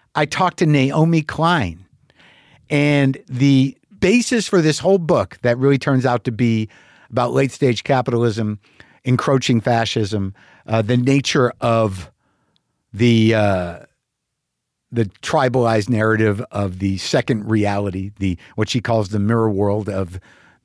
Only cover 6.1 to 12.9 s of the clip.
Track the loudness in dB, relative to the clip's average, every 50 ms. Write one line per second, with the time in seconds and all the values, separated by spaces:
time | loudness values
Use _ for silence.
6.1 | 0 -2 -2 -4 -2 0 0 0 0 0 -2 -6 _ -16 _ _ _ _ _ _
7.1 | -4 -2 -2 0 0 0 0 -2 -2 0 0 0 0 0 -2 0 0 0 0 0
8.1 | 0 0 0 0 -2 -2 -4 -4 -6 -8 _ _ _ -20 -20 _ _ _ -2 -2
9.1 | 0 0 2 0 0 0 2 0 0 0 2 0 0 0 0 -2 -2 -4 -2 -2
10.1 | -2 -4 -4 -6 -8 -12 -20 _ _ _ _ -2 -2 0 0 0 0 0 2 2
11.1 | 2 0 0 0 0 0 0 0 -2 -2 -2 0 2 2 0 0 -2 -6 -12 -16
12.1 | _ _ _ _ _ _ _ _ _ _ _ _ _ _ _ _